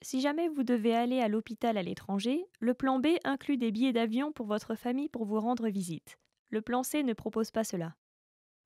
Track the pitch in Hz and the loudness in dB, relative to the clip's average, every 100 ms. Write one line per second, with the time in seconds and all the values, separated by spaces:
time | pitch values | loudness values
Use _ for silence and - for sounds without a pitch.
0 | - 262 285 302 339 285 240 240 233 233 | -6 0 0 2 0 0 2 2 4 4
1 | 240 254 220 220 - 220 233 208 180 190 | 2 2 2 0 -2 -4 0 0 -2 -6
2 | - 196 226 302 381 - 233 254 269 262 | -4 -2 0 -2 -4 -4 -2 2 2 2
3 | 294 339 - 277 - 262 233 208 262 226 | 2 2 0 -2 0 0 2 2 2 2
4 | 226 240 294 302 208 214 - 226 247 262 | 2 0 -2 -4 -2 -2 -2 -6 -2 -2
5 | 302 240 208 214 226 240 226 196 175 160 | -4 -4 -2 0 0 0 0 -2 -4 -6
6 | - - _ _ - 220 220 247 254 302 | -10 -20 _ _ -6 -4 -2 -2 0 0
7 | 262 214 226 220 226 226 214 180 165 - | 0 -2 -2 -2 -2 -2 -2 -2 -6 -10
8 | _ _ _ _ _ _ | _ _ _ _ _ _